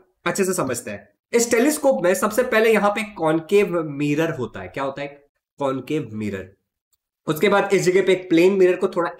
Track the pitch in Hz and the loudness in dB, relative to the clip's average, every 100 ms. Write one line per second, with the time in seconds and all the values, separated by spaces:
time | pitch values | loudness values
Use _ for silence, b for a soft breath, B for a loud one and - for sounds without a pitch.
0 | _ _ 170 175 185 185 135 117 110 101 | _ _ -6 -2 -2 -2 -4 -6 -8 -14
1 | - _ _ 240 233 233 277 294 277 - | -16 _ _ 0 2 2 2 2 2 2
2 | 175 190 208 247 247 220 226 208 202 214 | 2 0 0 -2 0 2 4 4 2 0
3 | 208 - 160 160 160 202 190 170 156 139 | -6 -4 0 0 2 2 2 0 -4 -4
4 | 147 147 165 147 113 98 90 143 139 135 | -2 0 -2 -4 -8 -10 -12 -8 -6 -8
5 | 143 - _ _ _ - 139 131 123 156 | -12 -14 _ _ _ -6 -4 -4 -4 -6
6 | 120 107 104 95 95 _ _ _ _ _ | -6 -8 -6 -8 -12 _ _ _ _ _
7 | _ _ - 151 202 196 196 190 165 185 | _ _ -8 -2 0 2 2 0 2 2
8 | 190 180 - 165 185 196 180 180 196 180 | 2 0 2 4 4 6 4 4 -2 -2
9 | 175 - | -4 -4